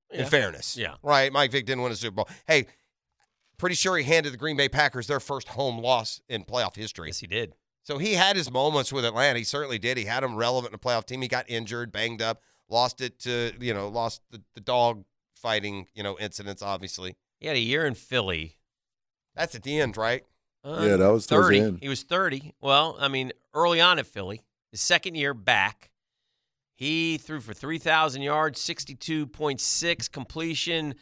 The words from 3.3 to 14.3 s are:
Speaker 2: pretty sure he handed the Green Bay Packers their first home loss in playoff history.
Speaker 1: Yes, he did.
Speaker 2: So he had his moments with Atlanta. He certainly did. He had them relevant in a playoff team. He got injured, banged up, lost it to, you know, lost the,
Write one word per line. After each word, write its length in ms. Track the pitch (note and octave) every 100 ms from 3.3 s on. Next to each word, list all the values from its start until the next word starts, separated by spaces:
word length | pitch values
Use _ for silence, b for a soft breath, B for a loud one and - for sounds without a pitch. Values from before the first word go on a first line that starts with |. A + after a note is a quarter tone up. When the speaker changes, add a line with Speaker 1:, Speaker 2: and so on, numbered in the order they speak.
| _ _ -
Speaker 2:
pretty 180 | F3+ E3+
sure 220 | F#3 F3
he 80 | C3
handed 260 | E3 D3
the 60 | A#2+
Green 180 | D#3 C#3+
Bay 140 | C#3
Packers 380 | - D3 B2+ A2+
their 120 | C#3
first 300 | - C3+ -
home 300 | A#2+ C#3 A2+
loss 420 | A#2+ B2 A2 - -
in 160 | A2+ F2+
playoff 320 | B2 G2 -
history. 320 | G#2+ - D#2
Speaker 1:
Yes, 100 | D#2
he 80 | E2+
did. 260 | G#2 A2 - _ _
Speaker 2:
So 140 | - C#3+
he 160 | G#3 F#3
had 200 | F#3+ G3
his 160 | C3
moments 400 | B2+ D3 D3+ B2
with 140 | C3+ A#2
Atlanta. 340 | A2 C#3 A#2+
He 60 | A2
certainly 340 | C#3+ C#3+ A2+
did. 180 | A2+ B2+
He 60 | G#2
had 160 | B2
them 120 | C3+ A2
relevant 380 | A#2 B2+ A#2+
in 20 | G#2
a 40 |
playoff 260 | B2+ A#2 -
team. 160 | B2+
He 60 | B2+
got 200 | B2 -
injured, 420 | A#2 A2+ A#2+ A#2+
banged 300 | G#2 A2+ A2+
up, 200 | A2+ A2 _ _ _
lost 320 | A2+ B2 -
it 160 | B2+ -
to, 340 | B2 A#2+ A#2 -
you 120 | B2
know, 140 | G2+ G2+
lost 340 | A2+ A2+ -
the, 120 | _